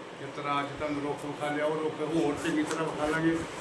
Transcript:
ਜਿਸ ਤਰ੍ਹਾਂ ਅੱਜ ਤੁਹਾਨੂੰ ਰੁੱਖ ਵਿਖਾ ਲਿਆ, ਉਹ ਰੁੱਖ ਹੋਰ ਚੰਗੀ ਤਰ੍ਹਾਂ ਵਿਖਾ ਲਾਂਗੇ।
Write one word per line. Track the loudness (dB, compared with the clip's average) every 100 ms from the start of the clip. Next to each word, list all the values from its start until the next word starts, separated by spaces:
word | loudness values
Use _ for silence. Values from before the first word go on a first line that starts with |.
| -12 -10
ਜਿਸ | -8 -6
ਤਰ੍ਹਾਂ | 0 0
ਅੱਜ | 0 -2
ਤੁਹਾਨੂੰ | -2 0
ਰੁੱਖ | -2 -4 -4
ਵਿਖਾ | -2 -2
ਲਿਆ, | 2 2
ਉਹ | 2
ਰੁੱਖ | 0 -2 0 2
ਹੋਰ | 2 2
ਚੰਗੀ | 0 2
ਤਰ੍ਹਾਂ | 2 0 0
ਵਿਖਾ | 0 2
ਲਾਂਗੇ। | 4 4 2 -2 -4